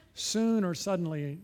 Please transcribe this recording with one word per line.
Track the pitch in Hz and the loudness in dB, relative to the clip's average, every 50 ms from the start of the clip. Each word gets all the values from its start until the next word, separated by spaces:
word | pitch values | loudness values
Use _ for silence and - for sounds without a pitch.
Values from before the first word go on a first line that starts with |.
| - _ - | -20 _ -12
soon | - - - - 220 226 226 226 220 190 | -8 -6 -2 0 2 4 4 4 4 2
or | 175 165 | 2 0
suddenly, | - - 196 190 175 175 156 156 147 147 143 143 180 | -2 -2 -2 0 0 0 -2 -2 -2 -4 -4 -6 -8